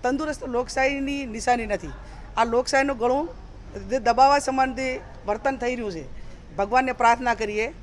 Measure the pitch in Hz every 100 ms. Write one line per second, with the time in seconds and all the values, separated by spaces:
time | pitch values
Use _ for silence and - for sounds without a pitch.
0 | 247 269 311 294 262 240 247 - 269 277
1 | 277 285 262 220 247 240 220 196 - -
2 | - - - - 233 233 254 277 277 247
3 | 240 262 339 - - - - 202 196 254
4 | 226 233 269 285 285 262 262 247 262 254
5 | - - 196 214 269 262 240 247 220 165
6 | 131 - - - - - 202 254 262 247
7 | 240 233 254 226 214 208 226 -